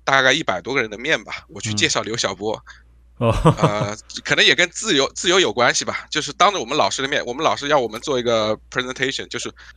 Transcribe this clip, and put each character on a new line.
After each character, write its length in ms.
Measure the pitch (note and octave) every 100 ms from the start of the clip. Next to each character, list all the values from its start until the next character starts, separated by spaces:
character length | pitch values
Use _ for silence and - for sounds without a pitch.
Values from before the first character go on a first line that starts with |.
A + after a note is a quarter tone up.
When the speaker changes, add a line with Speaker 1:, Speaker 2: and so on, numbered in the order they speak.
Speaker 1:
大 160 | - C3+
概 140 | C3
一 80 | C#3+
百 180 | C#3+ F#2
多 140 | E2+
个 80 | C#3
人 80 | A2
的 80 | G#2
面 240 | C#3 C3+
吧， 220 | G2 - -
我 100 | G2
去 140 | A2
介 160 | G#2+ D#3
绍 140 | B2+
刘 120 | G#2
晓 200 | A#2+ G2
波。 200 | F#2+ G#2+
Speaker 2:
嗯。 300 | - - - _ _ _ -
哦。 140 | A#2
<laughs> 260 | - D#3+ -
Speaker 1:
呃， 340 | C3+ G#2 G#2 G#2+ - -
可 100 | -
能 100 | D3
也 100 | G#3+
跟 140 | C3+ F3
自 260 | - A3 C#3+
由， 140 | C3+
自 140 | - F#3
由 100 | F#3
有 140 | C#3
关 200 | A#2+ B2
系 100 | D3+
吧， 220 | A2 F#2+ -
就 100 | D#3
是 120 | C#3+
当 200 | - F#3
着 60 | F#3+
我 60 |
们 120 | A#2 D3
老 140 | G2
师 100 | -
的 80 | C3+
面， 160 | C3+
我 80 | A2+
们 120 | B2+
老 100 | D3
师 140 | G#2+ C#3+
要 100 | D3
我 80 | A2+
们 140 | A2+
做 180 | D3+ B2+
一 40 |
个 360 | A#2+ A2+ G#2+ G#2+ -
presentation， 560 | C3 B2+ C3 C3+ B2 F#2+
就 100 | A#2+
是 100 | A2+ - -